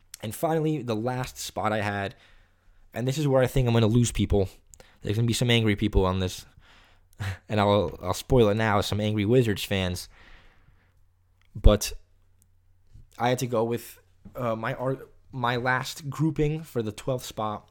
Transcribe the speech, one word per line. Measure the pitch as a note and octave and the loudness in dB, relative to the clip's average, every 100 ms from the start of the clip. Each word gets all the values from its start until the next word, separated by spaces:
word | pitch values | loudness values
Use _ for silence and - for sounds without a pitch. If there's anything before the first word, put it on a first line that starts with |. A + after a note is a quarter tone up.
| _ - | _ -14
And | A2 | -12
finally, | - D#3+ D#3+ D#3 D#3 | -4 -2 0 0 -2
the | A#2 G#2+ | -2 -4
last | A#2+ B2+ B2+ - | -2 -4 -8 -10
spot | - - G#2 | -12 -4 -2
I | G#2+ | -2
had, | G#2 G2+ G2 - - - _ _ _ - - | -2 -4 -6 -10 -20 -20 _ _ _ -20 -14
and | - B2 | -6 -4
this | C#3 | 0
is | D3 | 2
where | C3 | 2
I | B2 | 2
think | C3+ A#2+ | 2 2
I'm | |
gonna | A#2 A2 | 4 4
lose | A#2+ A#2 | 4 2
people. | - G2 G2+ F#2 - _ - - _ | 0 0 2 0 -6 _ -20 -20 _
There's | G#2 G#2 | -4 -2
gonna | A#2 | 0
be | |
some | A2 B2 | 0 2
angry | A#2 A2 G2+ | 2 2 2
people | G#2 G2+ F#2 | 2 2 2
on | F#2 | 0
this, | F#2 - - - - - - | -4 -6 -18 -20 -20 -20 -20
<laughs> | _ _ - G2 F#2 - | _ _ -10 -10 -10 -4
and | G#2+ | 0
I'll, | G2+ G#2 F2 - | 2 2 0 -4
I'll | F2+ | -6
spoil | - - C3 G#2+ | -6 2 4 6
it | G#2+ | 4
now, | A2 G2+ | 2 0
some | - G#2 | 0 -2
angry | G#2+ G#2+ G2+ | -2 0 4
Wizards | B2+ A2+ G2 | 4 4 0
fans. | - G2 F#2 F2 - - - - - _ _ _ _ _ _ _ _ _ _ | -2 -2 -2 -6 -10 -20 -20 -20 -20 _ _ _ _ _ _ _ _ _ _
But | G#2+ G#2+ G#2 - - _ _ _ _ _ _ _ _ _ - - - | 6 6 6 2 -10 _ _ _ _ _ _ _ _ _ -20 -18 -4
I | A#2+ | -2
had | B2+ | 0
to | A#2+ | 0
go | A#2 | 0
with, | A#2 A#2 - - _ _ - - | 0 -4 -8 -20 _ _ -16 -6
uh, | B2 | -4
my | A2+ A2+ | -4 -4
ar-, | C3 B2+ C3 - - - | -4 -4 -4 -8 -20 -16
my | C3 A#2+ B2 | -6 -2 0
last | B2+ B2+ C3+ - D3 | 0 -2 -2 -10 -8
grouping | B2+ D#3+ D3+ D3 D#3 | -2 -2 0 -2 -2
for | E3 A#2+ | -6 -6
the | G#2+ | -6
twelfth | G#2 - B2+ - | -6 -6 -6 -6
spot | - G#2+ G#2 - | -8 -6 -8 -14